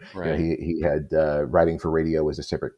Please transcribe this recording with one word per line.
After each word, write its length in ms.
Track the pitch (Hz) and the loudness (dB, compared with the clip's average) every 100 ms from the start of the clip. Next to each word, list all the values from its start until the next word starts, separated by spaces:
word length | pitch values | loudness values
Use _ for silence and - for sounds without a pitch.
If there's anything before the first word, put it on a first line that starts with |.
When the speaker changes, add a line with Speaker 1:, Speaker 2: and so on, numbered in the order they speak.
| - 95 | -14 -8
Speaker 1:
you 60 | |
know, 100 | 85 | -4
Speaker 2:
Right. 80 | 73 | 0
Speaker 1:
he, 160 | 82 80 | 0 -2
he 260 | 80 85 | -2 0
had, 320 | 80 73 71 | 2 0 0
uh, 320 | 80 78 73 73 | 0 2 0 2
Writing 320 | 87 85 82 | 4 4 2
for 140 | 82 | 0
Radio 320 | 80 80 80 | 0 0 0
was 160 | 76 73 | 0 -2
a 40 | |
separate, 300 | - 82 - | -6 -6 -6